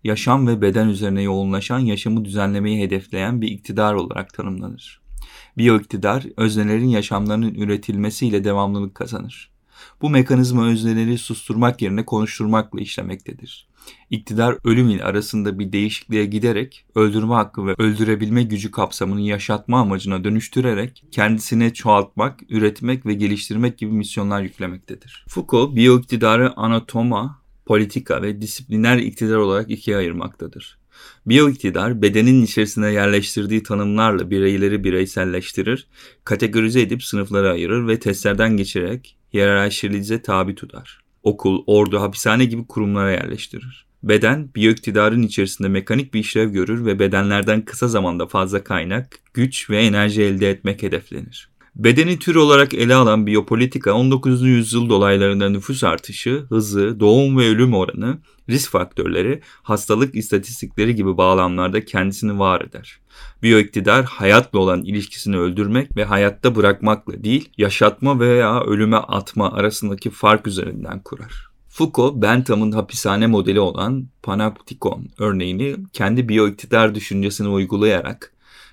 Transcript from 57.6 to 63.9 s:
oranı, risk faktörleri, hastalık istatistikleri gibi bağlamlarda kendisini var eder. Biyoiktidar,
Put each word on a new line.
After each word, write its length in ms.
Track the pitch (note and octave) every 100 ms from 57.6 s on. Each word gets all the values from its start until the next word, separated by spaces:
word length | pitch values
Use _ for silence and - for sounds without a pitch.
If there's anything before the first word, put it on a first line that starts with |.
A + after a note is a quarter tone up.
| B2+
oranı, 440 | G#2 F#2 - A2 D#3 _ _ -
risk 220 | C3 -
faktörleri, 680 | F#2 F2+ - F2+ E2+ G2+ D3+ - -
hastalık 520 | - G#2 - G#2+ C3+
istatistikleri 800 | A2 A2 G2+ - - G2 - A2
gibi 220 | A2+ F#2+ F2+
bağlamlarda 680 | F#2 F#2+ F#2 F2+ F#2 G#2
kendisini 540 | - G2+ F#2+ F#2+ G#2+ G2+
var 220 | F#2+ F2+
eder. 400 | - - - - _ - - -
Biyoiktidar, 640 | A2+ A2 G#2 G#2 G2